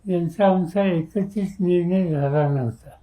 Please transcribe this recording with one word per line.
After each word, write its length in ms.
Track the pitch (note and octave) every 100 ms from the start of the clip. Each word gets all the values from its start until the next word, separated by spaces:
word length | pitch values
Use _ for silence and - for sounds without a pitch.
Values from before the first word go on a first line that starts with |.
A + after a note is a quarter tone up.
| G3+
यांचा 340 | F3+ E3 - G3
आमचा 360 | F#3 E3 G3+
एकत्रित 760 | G3 E3+ D#3+ G#3 G3 G#3+ G3 -
निर्णय 520 | F3+ F3+ E3+ F#3+ F3
झाला 380 | D3+ C#3 D3 C#3+
नव्हता. 400 | C#3+ A#2+ - - -